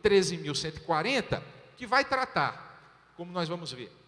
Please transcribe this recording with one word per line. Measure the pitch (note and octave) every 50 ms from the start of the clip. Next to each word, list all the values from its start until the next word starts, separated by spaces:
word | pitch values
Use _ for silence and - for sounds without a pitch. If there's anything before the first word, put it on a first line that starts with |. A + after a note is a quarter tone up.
treze | - G#3 G3+ G3 F#3 D#3+ F3
mil | E3 D#3 D3 C#3+
cento | C3 - D#3+ D#3 -
e |
quarenta, | - - E3 D#3 E3 A3+ C#4 B3+ G3 - - F#3 - - - - - - -
que | - B3
vai | G#3+ A#3 C#4 C#4
tratar, | - C#4 B3+ C4 B3+ - E3+ C#3+ B2 - - - - - - - - - - - _ _
como | - F3 F3
nós | F3 F3+ E3+ D#3
vamos | F3+ F3 E3+ C#3
ver | C3 B2 A#2 F2+ - - -